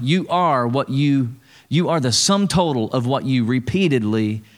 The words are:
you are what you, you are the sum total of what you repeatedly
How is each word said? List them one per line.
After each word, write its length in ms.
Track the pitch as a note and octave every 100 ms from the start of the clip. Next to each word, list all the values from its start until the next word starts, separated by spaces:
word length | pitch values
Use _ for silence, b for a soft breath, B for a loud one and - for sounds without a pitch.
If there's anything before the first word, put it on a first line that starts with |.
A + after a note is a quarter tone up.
you 260 | B2 F3+ -
are 400 | F3 F3 C3+ A#2+
what 220 | C3 C3
you, 400 | C3+ C#3+ C#3 A#2+ B2+ B B B
you 180 | D3 D#3
are 100 | E3
the 140 | B2+
sum 360 | A2 - G3+ G3
total 440 | F#3 E3+ B2+ A2
of 140 | C3 B2
what 180 | C3
you 200 | C3 B2+
repeatedly 1000 | A2+ B2+ A#2+ F#3 F#3 C3 G#2+ A2 G#2+ G#2+ B